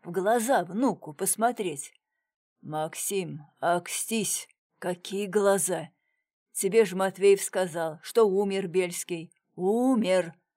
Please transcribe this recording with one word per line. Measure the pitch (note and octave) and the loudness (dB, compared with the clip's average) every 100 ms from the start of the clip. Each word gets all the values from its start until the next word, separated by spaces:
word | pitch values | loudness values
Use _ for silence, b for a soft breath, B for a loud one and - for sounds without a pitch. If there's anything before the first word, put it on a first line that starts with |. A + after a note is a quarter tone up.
в | E3+ | -8
глаза | F3 F#3+ A#3+ A3 A#3 | -2 0 2 2 0
внуку | F3 F#3+ C4 - D#3 | 0 -2 0 -2 -8
посмотреть». | D3 F#3 - A#3 A#3+ F#3 C#3+ - _ _ _ _ _ _ _ | -6 -4 0 0 0 -6 -6 -12 _ _ _ _ _ _ _
«Максим, | C#3+ D#3 D#3+ - - G3+ D3+ D3 D3 _ | -10 -6 -6 -6 -4 -4 -4 -8 -14 _
окстись! | E3 F3 F3 - - A3 F#3+ - - _ _ _ | 0 0 -2 -8 -4 -2 -2 -4 -8 _ _ _
Какие | F3 F3+ - G3 G3+ | -8 -8 -8 -8 -2
глаза! | G#3 G3+ G3 - E3 - _ _ _ _ _ _ | 2 4 4 2 -4 -8 _ _ _ _ _ _
Тебе | - G3 A3 | -4 2 4
ж | G3+ | 4
Матвеев | F#3 F#3+ F#3 G3 G3 | 2 -2 4 6 6
сказал, | - - F#3 E3+ D#3+ D#3 | 4 -2 -2 -2 -4 -6
что | - A#3 G#3+ | -2 4 4
умер | F#3+ G3+ G3 F#3+ | 4 0 -2 -2
Бельский. | F3+ F3+ F3 - E3+ E3+ _ _ | 0 0 -4 -8 -8 -10 _ _
Умер! | - F#3 A3+ B3+ A#3+ F3+ F#3 E3+ - _ | -4 0 2 2 2 2 2 0 -8 _